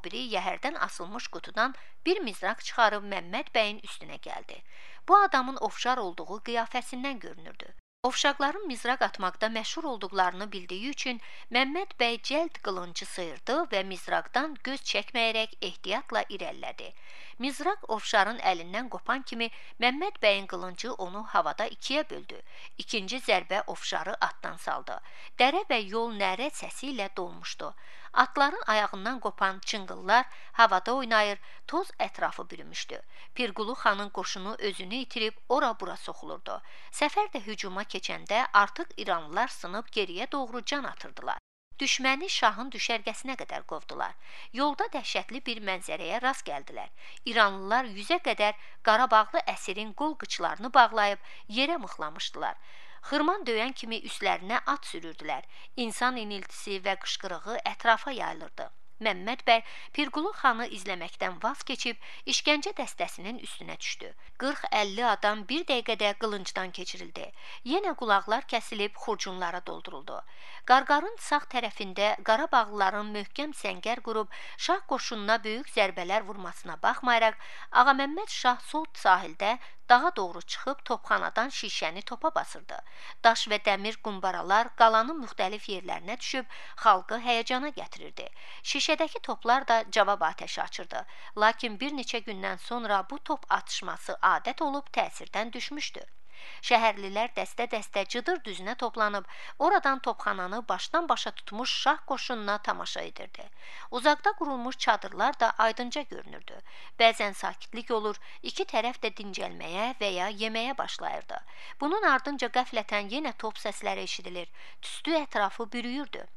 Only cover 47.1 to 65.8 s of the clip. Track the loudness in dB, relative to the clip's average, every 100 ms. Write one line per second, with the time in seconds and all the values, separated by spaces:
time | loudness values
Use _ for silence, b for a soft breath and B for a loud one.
47.1 | B 0 6 6 4 2 2 0 -4 0
48.1 | 2 2 2 2 0 B B 6 8 8
49.1 | 8 8 2 0 -2 -4 -4 -4 -2 -2
50.1 | -2 -4 -2 -2 -2 4 8 8 8 2
51.1 | 2 B B B 0 2 0 -4 -6 -6
52.1 | -4 -6 -4 -4 -4 B B B B -2
53.1 | 2 2 2 0 0 0 -4 -6 -6 -6
54.1 | -2 2 2 0 0 0 -2 -2 -8 -8
55.1 | -8 -4 -4 -6 B B -4 -4 0 0
56.1 | 0 -4 -6 -6 -8 -6 -2 -2 -2 -2
57.1 | -4 -4 -6 -6 -4 -4 2 4 4 4
58.1 | -2 -4 -4 -8 -8 -8 -8 -10 -2 0
59.1 | 0 -2 0 6 6 4 B B -2 0
60.1 | 0 -2 2 2 2 -2 -6 -6 -4 -6
61.1 | -2 -4 0 -2 -2 -4 -4 -2 -4 B
62.1 | B B 2 4 4 2 -4 -4 -2 -2
63.1 | -4 -6 -6 -8 -10 -8 -6 -6 -6 -8
64.1 | -10 b b -2 0 0 2 2 2 2
65.1 | 4 2 2 0 -2 2 0